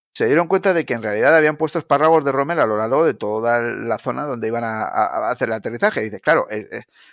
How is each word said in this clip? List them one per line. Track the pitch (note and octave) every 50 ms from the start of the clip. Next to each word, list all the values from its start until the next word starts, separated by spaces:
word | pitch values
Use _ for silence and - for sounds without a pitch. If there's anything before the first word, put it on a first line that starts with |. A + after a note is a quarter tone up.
| _ _ -
se | - A#2+
dieron | A2+ C#3 E3 F3
cuenta | D#3+ F#3+ F#3 F#3 G3 F3+
de | E3+ C#3
que | - B2
en | A#2 A2
realidad | G#2+ G#2 G#2+ A#2+ C#3+ D#3+
habían | D#3+ D3+ D3+ D3+
puesto | D3+ D#3+ D3 - E3
espárragos | - - D3 C#3 D3+ D#3+ E3 D#3+ C#3
de | C#3
Rommel | C3 C#3 C#3 D3+ E3+ D#3+
a | B2+
lo | A2 G#2+
largo | G#2+ A2 A2+ C3 D3+ E3
de | D#3 A2+
toda | - A2 G#2 G#2+ A2 A2+ A#2 A#2+ A#2+
la | A#2 A#2 G#2 G#2 A2+ A#2 A2
zona | G#2 - C3 B2 C3 D3
donde | D3 B2+ A#2 A2+
iban | A2+ A#2 A#2 A#2
a, | A2+ A2 A2 G#2
a, | - - G#2+ G#2+ - - A#2 A2
a | A2+
hacer | B2 - C3 A2+
el | A2
aterrizaje. | A2 - A#2+ A#2 A#2 G3+ G#3+ - C3
Y | G#2+
dices, | G#2+ F#2+ G2
"Claro, | - D3+ E3 C3+ - -
eh, | A2 G#2+ - -
eh, | - A2 - _ _ _ - -